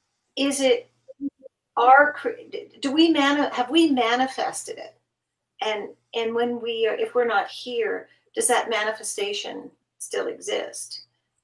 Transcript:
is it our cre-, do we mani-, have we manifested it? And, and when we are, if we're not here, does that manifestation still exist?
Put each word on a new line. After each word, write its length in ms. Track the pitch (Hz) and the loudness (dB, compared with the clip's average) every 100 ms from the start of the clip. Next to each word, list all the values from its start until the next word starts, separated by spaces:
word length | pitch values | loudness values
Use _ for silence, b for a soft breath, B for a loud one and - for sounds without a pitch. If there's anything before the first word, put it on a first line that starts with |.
| _ _ _ - | _ _ _ -4
is 240 | 277 269 | -2 2
it 300 | 262 240 - _ - - 277 - 262 _ _ - | 2 2 -2 _ -20 -10 -10 -10 -20 _ _ 2
our 360 | 247 269 294 | 8 8 6
cre-, 380 | - 247 - - - - - | 2 -8 -8 -12 -14 -14 -6
do 100 | 277 | -2
we 180 | 302 330 | 4 4
mani-, 400 | 294 277 294 277 | 4 2 2 0
have 160 | - 247 | -2 0
we 200 | 320 330 | 4 6
manifested 880 | 254 226 240 262 - - - - - | 6 4 2 0 -2 -6 -6 -10 -12
it? 160 | - - _ _ _ _ _ - | -14 -20 _ _ _ _ _ -8
And, 280 | 220 214 - - _ | -6 -6 -8 -14 _
and 200 | 233 226 | -4 -2
when 260 | 233 240 240 | 0 -2 -2
we 260 | 226 226 220 | -4 -2 0
are, 80 | |
if 200 | - 220 | 0 -2
we're 100 | 247 233 | 0 2
not 220 | 202 185 | 0 -2
here, 600 | - 247 240 208 - - b b | -8 -8 -4 -2 -4 -10 b b
does 120 | 226 226 | -2 0
that 200 | 240 220 | 0 0
manifestation 1000 | 214 214 220 220 - 202 208 - 190 185 _ _ - | -2 -2 -6 -8 -6 -6 -6 -8 -12 -16 _ _ -18
still 280 | - 98 - | -8 -6 -6
exist? 760 | - - - - - - - - _ _ _ | -8 -6 -6 -6 -12 -14 -16 -20 _ _ _